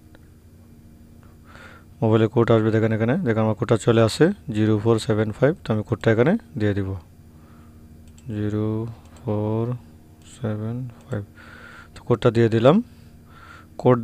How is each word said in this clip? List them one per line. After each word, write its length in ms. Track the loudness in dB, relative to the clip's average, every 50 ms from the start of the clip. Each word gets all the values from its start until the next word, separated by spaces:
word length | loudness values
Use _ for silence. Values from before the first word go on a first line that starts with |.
| -20 -20 -20 -20 -20 -20 -20 -20 -20 -20 -20 -20 -20 -20 -20 -20 -20 -20 -20 -20 -20 -20 -20 -20 -20 -20 -20 -20 -20 -20 -20 -20 -20 -20 -20 -20 -20 -18 -8 -2
মোবাইলে 240 | 0 2 4 4 2 2 2
কোড 120 | 0 2 4 4
আসবে। 140 | 4 4 2 0
দেখেন 160 | 0 0 0 0
এখানে, 160 | 0 0 -2 -2 -2 -2
দেখেন 160 | -2 0 0 0
আমার 120 | -2 -2 -2
কোডটা 160 | -2 -2 -2 0 2
চলে 160 | 2 2 4 2
আসে 180 | 2 2 2 0 0 0 -4 -10 -8 -4
জিরো 180 | -2 0 0 0 0 2
ফোর 120 | 0 0 0 0
সেভেন 220 | -2 -2 -2 -2 -4 -2
ফাইভ, 160 | -2 0 0 -2 -2 -6
তো 40 | -4 -4
আমি 80 | -4 -2 -4
কোডটা 180 | -6 -2 0 0 2
এখানে 160 | 2 2 2 0 -2 -4 -10 -8 -4
দিয়ে 140 | -2 -2 -2
দিব 120 | -2 -4 -6 -8 -10 -14 -20 -20 -20 -20 -20 -20 -20 -20 -20 -20 -20 -20 -20 -20 -20 -20 -20 -20 -20 -20 -20 -20 -20 -14 -10 -6
জিরো 300 | -4 -4 -4 -2 -2 -2 -2 -4 -4 -6 -8 -12 -16 -20 -20 -20 -12
ফোর 440 | -6 -4 -4 -2 -2 -2 -2 -2 -2 -4 -6 -8 -12 -20 -20 -20 -20 -20 -20 -20 -20 -20 -16
সেভেন 380 | -10 -8 -6 -6 -6 -6 -8 -8 -8 -10 -12 -14 -18 -12
ফাইভ। 200 | -10 -10 -10 -10 -12 -18 -20 -20 -20 -20 -20 -20 -20 -20 -20 -20 -20 -20
তো 60 | -12 -4
কোডটা 220 | -4 -2 0 0 0 2
দিয়ে 120 | 2 2 2 2
দিলাম। 200 | 4 4 6 4 4 0 -4 -14 -20 -20 -20 -20 -20 -20 -20 -20 -20 -20 -20 -20 -20 -20 -20 -10 0
কোড 160 | 2 2 2 4